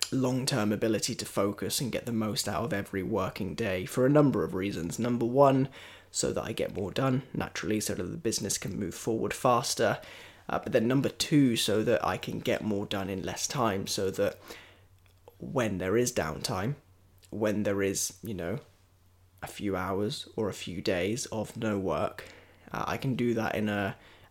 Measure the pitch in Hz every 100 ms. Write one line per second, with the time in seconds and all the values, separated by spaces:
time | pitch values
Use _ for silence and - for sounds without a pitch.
0 | - 131 127 127 131 135 107 101 113 104
1 | - 113 104 - 101 101 98 - 127 -
2 | 120 113 110 104 101 104 117 101 95 98
3 | 92 104 92 - 95 - 110 92 92 -
4 | 131 147 147 104 82 92 98 92 85 -
5 | 120 120 117 131 139 135 131 - - -
6 | - - - - - - - 90 95 82
7 | 135 127 - - - - 85 107 104 -
8 | 90 107 113 - 101 - - 95 90 -
9 | - 113 104 - 127 120 - - 107 -
10 | - - - - - - - 127 113 135
11 | 120 - - 147 131 113 - 107 110 113
12 | - 92 - 107 - - 107 101 104 101
13 | 95 95 85 82 - 143 113 98 - -
14 | 95 95 101 - - - - - - -
15 | - _ - - - 131 110 92 92 113
16 | 123 - 80 71 - 92 110 147 _ -
17 | - - - 104 107 104 101 101 98 98
18 | - - 123 90 85 127 - _ _ _
19 | _ _ _ - - - 101 90 92 95
20 | 107 - - - 104 - - 90 107 90
21 | 95 131 - 110 - 110 110 101 92 76
22 | - - - - - - - - - 95
23 | 135 117 120 113 110 - 107 104 98 -
24 | - - -